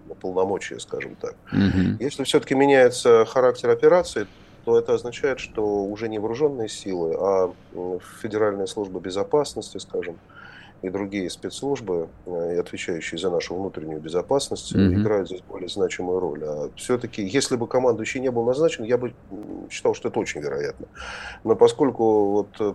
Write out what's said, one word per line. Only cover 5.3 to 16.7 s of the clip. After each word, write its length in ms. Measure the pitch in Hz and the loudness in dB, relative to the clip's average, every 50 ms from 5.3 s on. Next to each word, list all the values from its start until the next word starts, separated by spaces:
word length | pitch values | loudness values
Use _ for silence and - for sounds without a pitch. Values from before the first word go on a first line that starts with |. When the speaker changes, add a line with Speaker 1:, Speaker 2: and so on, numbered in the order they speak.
| 131 127 | -2 -2
Speaker 1:
что 240 | - - - 113 107 104 101 101 98 | -6 -8 -4 -2 0 0 0 0 0
уже 240 | 98 104 104 113 113 | -2 -4 -4 -6 -4
не 80 | 110 107 | -4 -4
вооруженные 500 | 101 113 117 117 156 147 139 123 110 107 | -4 -4 -2 0 0 0 0 -2 -6 -8
силы, 460 | - - - 101 95 87 85 80 80 73 | -8 -10 -8 -6 -4 -2 -2 -2 -2 0
а, 360 | 87 98 98 95 92 87 87 - - - - | 0 2 2 2 2 0 -2 -8 -16 -16 -12
м, 260 | 90 90 90 92 90 - - - - - | -10 -8 -6 -8 -8 -10 -14 -16 -12 -10
Федеральная 440 | 113 104 107 107 104 98 98 98 | -6 -2 0 0 0 0 -2 -6
служба 340 | 92 - 110 104 95 92 92 | -6 -4 -6 -6 -6 -6 -8
безопасности, 800 | 85 95 90 101 98 - - 147 139 - - - - - - 95 | -8 -6 -4 -4 -2 2 2 2 2 0 -4 -10 -12 -10 -12 -14
скажем, 420 | - - - 92 87 85 82 87 - - - - - - - - - - - - - | -14 -8 -8 -6 -6 -6 -10 -14 -18 -20 -20 -20 -20 -20 -20 -20 -20 -20 -18 -12 -10
и 80 | 95 | -6
другие 400 | 90 98 101 98 101 101 92 82 | -4 -4 -4 -4 -4 -4 -4 -4
спецслужбы, 800 | - - - 95 - - 135 139 143 127 117 95 90 85 82 - - - - | -8 -8 -10 -10 -8 -6 -4 -4 -4 -4 -2 -4 -4 -4 -4 -6 -10 -16 -12
э, 280 | 90 87 85 85 85 87 | -8 -6 -4 -4 -2 -2
и 20 | 87 | -2
отвечающие 600 | 87 - - 98 - - 90 80 78 - - 82 | -2 -4 -6 -10 -6 -6 -6 -6 -6 -8 -8 -4
за 120 | 92 92 | -2 0
нашу 260 | 85 82 - - 87 | 0 0 -2 -2 -4
внутреннюю 440 | 90 98 92 - - 78 78 78 76 | -6 -6 -6 -6 -8 -8 -8 -8 -8
безопасность, 720 | 76 78 82 90 85 - 135 139 - - 104 - - - - | -8 -4 -2 -2 -2 0 -2 -4 -2 -4 -6 -10 -8 -4 0
э, 40 | - | 2
Speaker 2:
Мгм. 180 | 98 92 90 98 | 2 4 4 2
Speaker 1:
играют 280 | 104 107 107 101 92 85 | 2 2 0 0 0 -2
здесь 140 | 92 90 - - | -8 -12 -12 -14
более 200 | - 95 90 87 | -12 -12 -10 -10
значимую 520 | - 101 95 87 - - 90 90 90 92 | -4 -2 -2 -2 -2 -4 -4 -2 -2 -2
роль. 240 | 90 80 71 73 76 | -2 -2 -4 -6 -6
А 260 | 76 73 76 73 69 | -8 -6 -6 -8 -8